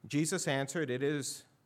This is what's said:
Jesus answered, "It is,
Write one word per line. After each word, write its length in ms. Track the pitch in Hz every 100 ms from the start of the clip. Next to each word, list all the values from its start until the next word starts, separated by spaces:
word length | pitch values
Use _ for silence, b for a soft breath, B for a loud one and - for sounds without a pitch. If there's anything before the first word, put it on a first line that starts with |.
| -
Jesus 420 | 143 156 180 160
answered, 440 | 135 139 175 143
"It 100 | 123
is, 440 | 139 147 131 - - _